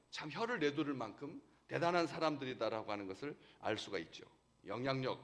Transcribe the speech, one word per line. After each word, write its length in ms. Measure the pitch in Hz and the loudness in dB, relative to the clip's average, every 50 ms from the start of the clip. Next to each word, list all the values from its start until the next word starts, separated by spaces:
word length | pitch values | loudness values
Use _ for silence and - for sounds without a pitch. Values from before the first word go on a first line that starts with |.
| _ - - | _ -12 -10
참 160 | - 156 156 | -8 -8 -6
혀를 300 | 139 180 233 226 247 180 | -2 -2 0 0 2 4
내두를 340 | 151 143 139 151 151 143 139 | 4 4 4 4 0 0 0
만큼 480 | 127 117 107 98 - 143 143 185 277 - - - - _ | -2 -4 -6 -6 -8 -10 -10 -10 -12 -14 -16 -20 -20 _
대단한 400 | - - - 165 170 180 175 165 | -2 0 2 4 6 6 6 4
사람들이다라고 840 | 147 135 170 160 156 151 139 139 127 127 107 113 110 110 110 101 101 | 4 2 2 2 2 2 2 -2 -4 -2 0 0 2 2 0 -2 -2
하는 160 | 104 104 101 92 | -4 -4 -2 -4
것을 280 | 95 - 143 143 - - - - - - | -6 -6 -6 -8 -8 -10 -14 -20 -16 -6
알 180 | - 98 110 | 0 0 0
수가 220 | 107 - 107 101 90 | 0 0 -2 -4 -4
있죠. 260 | 82 - - - - - - _ _ _ _ _ - | -4 -4 -10 -18 -18 -18 -20 _ _ _ _ _ -10
영향력, 540 | 92 101 120 127 135 135 135 131 120 95 - | -6 -4 -2 0 2 2 2 2 0 -2 -2